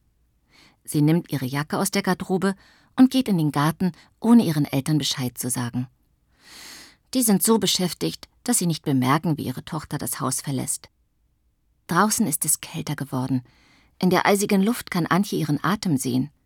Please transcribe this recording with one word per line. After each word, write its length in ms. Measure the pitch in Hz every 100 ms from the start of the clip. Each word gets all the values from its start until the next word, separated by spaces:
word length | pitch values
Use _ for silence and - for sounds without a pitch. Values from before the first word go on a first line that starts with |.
| _ _ _ _ _ _ - _
Sie 160 | - 156
nimmt 300 | 147 165 -
ihre 160 | 139 127
Jacke 320 | 143 147 190
aus 140 | 190
der 100 | 202
Garderobe 540 | 196 180 - 185 190 196 - _ _ -
und 160 | 254
geht 160 | 262 254
in 100 | 185
den 140 | 151
Garten, 400 | 143 147 165 185 - - _
ohne 260 | 220 233
ihren 200 | 185 151
Eltern 340 | 143 139 135 156
Bescheid 400 | 135 - 127 -
zu 100 | 127
sagen. 380 | 127 120 123 127 _ _ _ _ _ - - - - - _ _
Die 80 | 262
sind 200 | 233 190
so 160 | - 226
beschäftigt, 720 | 185 - 180 - 160 - - _
dass 160 | - 240
sie 80 | 175
nicht 180 | 156
bemerken, 540 | - 135 127 147 170 147
wie 60 |
ihre 200 | - 131
Tochter 340 | - 160 - 147
das 220 | - -
Haus 200 | 127 131
verlässt. 500 | - 131 127 - - _ _ _ _ _ _ _ _ _ _
Draußen 400 | 170 208 - 220
ist 180 | -
es 160 | 151 -
kälter 360 | - 160 151 147
geworden. 480 | 135 131 131 131 - _ _ _ _ _
In 120 | 185
der 160 | 180 -
eisigen 360 | 196 202 202
Luft 280 | 196 240 -
kann 160 | 185 165
Antje 320 | 170 202 190
ihren 240 | 156 147
Atem 340 | - 208 196 135
sehen. 340 | 135 123 143 _